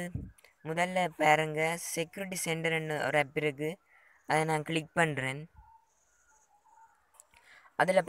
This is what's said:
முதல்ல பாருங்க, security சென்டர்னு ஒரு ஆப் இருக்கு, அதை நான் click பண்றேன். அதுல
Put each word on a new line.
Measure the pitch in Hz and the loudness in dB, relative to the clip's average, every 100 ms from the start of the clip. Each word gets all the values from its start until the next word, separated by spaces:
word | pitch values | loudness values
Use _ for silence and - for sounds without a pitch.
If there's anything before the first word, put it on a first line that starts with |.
| 175 180 - - - _ 151 | -6 -8 -12 -16 -20 _ -6
முதல்ல | 160 180 185 175 - | -2 0 0 -2 2
பாருங்க, | 156 151 156 151 160 170 - | 4 4 4 0 -2 -2 -6
security | - 165 - 190 180 - | -6 -6 -8 -8 -6 -4
சென்டர்னு | 160 165 160 156 151 131 | -2 0 -2 -2 -2 0
ஒரு | 147 | 2
ஆப் | 139 156 | 0 0
இருக்கு, | 151 135 151 180 _ - _ _ - | -2 -2 -4 -6 _ -20 _ _ 0
அதை | 151 156 | 2 2
நான் | 156 151 | 0 0
click | 165 156 - | -4 -2 2
பண்றேன். | 165 135 131 139 156 - - - _ _ _ _ _ _ _ _ _ 906 - _ _ - _ _ _ - - - | 2 0 -4 -6 -12 -20 -20 -20 _ _ _ _ _ _ _ _ _ -20 -20 _ _ -20 _ _ _ -20 -8 0
அதுல | 165 185 | 2 4